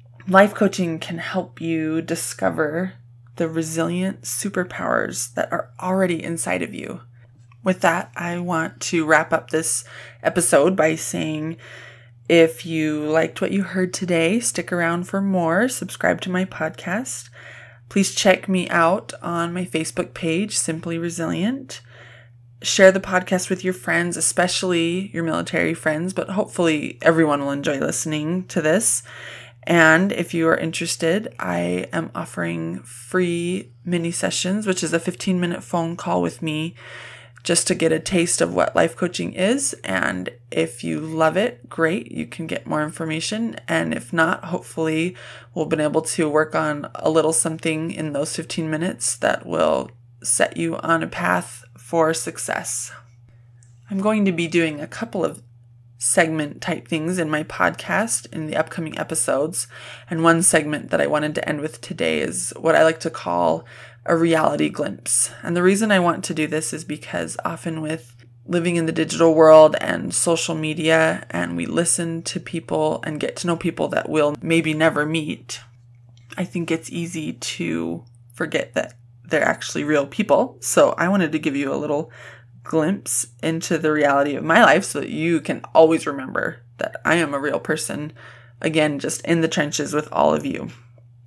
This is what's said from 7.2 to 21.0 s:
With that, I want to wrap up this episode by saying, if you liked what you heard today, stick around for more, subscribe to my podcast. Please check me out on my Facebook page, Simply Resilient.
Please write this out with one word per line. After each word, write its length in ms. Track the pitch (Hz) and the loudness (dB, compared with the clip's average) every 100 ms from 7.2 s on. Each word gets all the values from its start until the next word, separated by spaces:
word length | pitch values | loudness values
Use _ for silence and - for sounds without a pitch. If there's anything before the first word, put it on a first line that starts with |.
| - - - - | -20 -20 -20 -6
With 180 | 190 185 | -2 2
that, 320 | 175 165 - | 2 0 -4
I 240 | - 170 175 | -8 -6 -6
want 420 | 175 165 160 - | -2 -2 -4 -6
to 220 | - 170 | -2 0
wrap 280 | 156 156 160 | 4 4 4
up 180 | 160 - | -2 0
this 340 | 156 165 - - - - - | -4 -2 -4 -6 -18 -20 -4
episode 540 | - - 170 139 156 190 | -2 0 4 6 6 4
by 180 | 160 | 2
saying, 600 | 160 - 175 156 156 156 170 - - - - - - - | 2 -4 -4 -4 -4 -6 -8 -14 -20 -20 -20 -20 -12 2
if 380 | 165 165 160 175 | 6 6 4 -6
you 380 | 160 156 151 151 | -2 -2 -2 0
liked 340 | 160 165 - | 0 0 -2
what 120 | 190 | -2
you 100 | 196 | 0
heard 320 | 185 185 185 | -2 -2 -2
today, 460 | - 180 170 165 220 | -2 0 2 2 2
stick 320 | 233 - 170 | -2 -4 -4
around 320 | 175 165 175 | 0 0 0
for 160 | 180 196 | -2 -2
more, 480 | 196 190 165 170 220 | 0 2 2 2 2
subscribe 520 | - 180 - 180 170 | -2 -8 -2 0 0
to 80 | 185 | -2
my 140 | 180 | -2
podcast. 840 | 185 - 160 - - 196 262 - - - - - - - - | -2 -4 -6 -6 -6 -6 -6 -10 -12 -20 -20 -20 -20 -20 -4
Please 260 | 202 190 | 0 0
check 340 | - 202 185 - | 2 4 4 2
me 200 | 185 - | -2 0
out 440 | 175 165 202 - - | 2 4 2 -4 -10
on 300 | - 170 170 | -6 -4 -4
my 120 | 175 | -4
Facebook 480 | 180 160 160 - - | -4 -4 -4 -6 -8
page, 440 | - 165 165 214 - | -4 -2 -2 -2 -4
Simply 420 | - 160 170 | -4 -4 -4
Resilient. 840 | 165 | -6